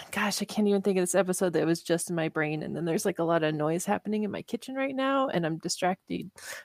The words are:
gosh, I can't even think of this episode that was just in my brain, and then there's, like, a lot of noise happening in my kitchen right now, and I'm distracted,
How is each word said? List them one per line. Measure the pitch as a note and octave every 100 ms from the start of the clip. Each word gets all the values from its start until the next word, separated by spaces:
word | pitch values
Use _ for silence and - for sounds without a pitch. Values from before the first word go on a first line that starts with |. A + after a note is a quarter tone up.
| -
gosh, | G3+ G#3 -
I | G#3
can't | - G#3
even | G3+
think | G3+ F#3+
of |
this | F3+ F#3
episode | F#3 F3+ F#3
that | D#3 D#3
was | E3
just | - E3+ -
in | E3+
my | D#3
brain, | D#3 D3+ D3+
and | - D3
then | E3
there's, | D#3+
like, | G3+ -
a |
lot | E3 E3+
of | D#3 D#3
noise | D3+ E3+
happening | - G#3 G3+ G#3+
in | G#3
my | -
kitchen | - A#3+ - C4+
right | C4+ C4+
now, | C4+ C#4 C4+
and | F3
I'm | D#3+ E3
distracted, | E3+ - F3+ F#3+ - F3 F#3 - - -